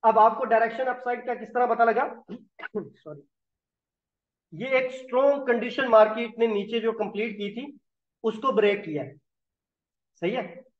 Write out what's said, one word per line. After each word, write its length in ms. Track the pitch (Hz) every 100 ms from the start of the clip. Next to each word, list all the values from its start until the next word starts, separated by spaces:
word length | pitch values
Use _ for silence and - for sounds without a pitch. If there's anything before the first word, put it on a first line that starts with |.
अब 140 | 226 220
आपको 260 | 196 196 247
direction 400 | 226 226 - 262
upside 400 | 247 247 240 254
का 100 | 240
किस 140 | 226
तरह 160 | 247 240
पता 160 | 226
लगा? 200 | 233 226 285 - -
<coughs> 40 | 214 _ _ - 208
सॉरी, 460 | 156 _ 156 147 _ _ _ _ _ _ _ _ _ _ _ _ _
ये 240 | 156 247 262
एक 140 | 254
strong 540 | - - 247 277 285 -
condition 400 | 233 240 - 254
मार्केट 520 | 220 214 220 233 220
ने 80 | 226
नीचे 320 | 208 208 226
जो 120 | 220
complete 440 | 220 202 202 226 196
की 140 | 202
थी 280 | 233 285 - _ _ _ _
उसको 280 | 226 214 262
break 300 | 208 208 196
किया 200 | 165 151
है, 120 | 131 - _ _ _ _ _ _ _ _ _ _
सही 100 | 170
है। 320 | 254 175 - - _